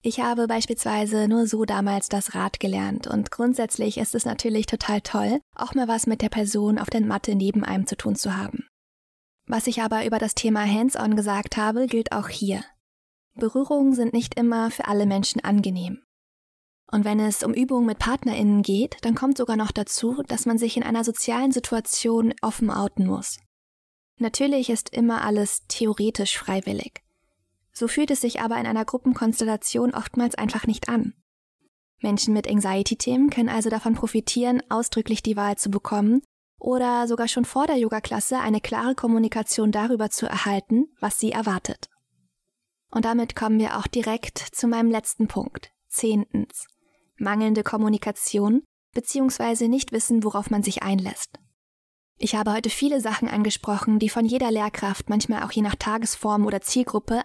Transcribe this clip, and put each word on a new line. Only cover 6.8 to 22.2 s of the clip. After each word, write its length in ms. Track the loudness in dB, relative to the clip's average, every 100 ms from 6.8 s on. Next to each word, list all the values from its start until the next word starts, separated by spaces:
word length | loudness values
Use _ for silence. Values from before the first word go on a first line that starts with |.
| 0
der 140 | 0
Matte 320 | 2 0 0
neben 300 | 2 2 2
einem 220 | 0 -2 -2
zu 100 | -2
tun 200 | -2 -2
zu 180 | -2
haben. 320 | -4 -4 -8 -12 _ _ _ _ _ _ _ _
Was 180 | -2 -2
ich 160 | -2
aber 220 | 0 0
über 140 | 0 0
das 160 | -2
Thema 320 | 0 2 2 2
Hands-on 500 | 2 2 0 0 2
gesagt 400 | 2 -2 -2 -2
habe, 300 | 0 0 0
gilt 260 | 0 0
auch 160 | -4 -4
hier. 340 | -4 -4 -4 -8 _ _ _ _ _ _
Berührungen 600 | -4 -2 0 0 4 4
sind 180 | 4 2
nicht 220 | 0 -2
immer 360 | 0 2 2 0
für 160 | -2 -2
alle 200 | 2 2
Menschen 360 | 2 0 -2
angenehm. 600 | 2 2 2 -2 -4 -8 _ _ _ _ _ _ _ _ -4
Und 140 | 0
wenn 140 | 2 2
es 240 | 2 0
um 120 | 0
Übungen 320 | 0 2 2 2
mit 120 | 0
PartnerInnen 640 | -2 0 0 2 4 4
geht, 360 | 4 2 0 -2
dann 120 | -2
kommt 240 | 0 2 0
sogar 180 | 0 0
noch 160 | -2
dazu, 500 | -2 -4 -2 -2 -2 -4
dass 180 | -2
man 140 | 0 2
sich 180 | 0 -2
in 60 |
einer 200 | -2 0
sozialen 500 | 0 -2 -2 0 2
Situation 840 | 0 0 -4 -2 -2 0 2